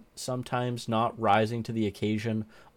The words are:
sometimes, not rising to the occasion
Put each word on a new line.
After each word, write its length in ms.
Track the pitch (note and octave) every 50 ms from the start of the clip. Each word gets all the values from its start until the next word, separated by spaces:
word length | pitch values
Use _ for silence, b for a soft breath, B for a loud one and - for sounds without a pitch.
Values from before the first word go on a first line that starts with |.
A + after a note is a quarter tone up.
| - _ -
sometimes, 720 | - - - B2+ B2+ B2 - - B2 B2 B2 B2 A#2 - -
not 320 | A2+ A2 A#2 A#2 - -
rising 440 | A2 G#2 G2 A2 A2 G#2+ A#2+ A#2 A2
to 80 | -
the 160 | A2+ A2+ G#2+ G2+
occasion 580 | G2 - G2+ G#2 G#2+ G#2+ G#2+ A#2 A2 A2 G#2+ B B B B B B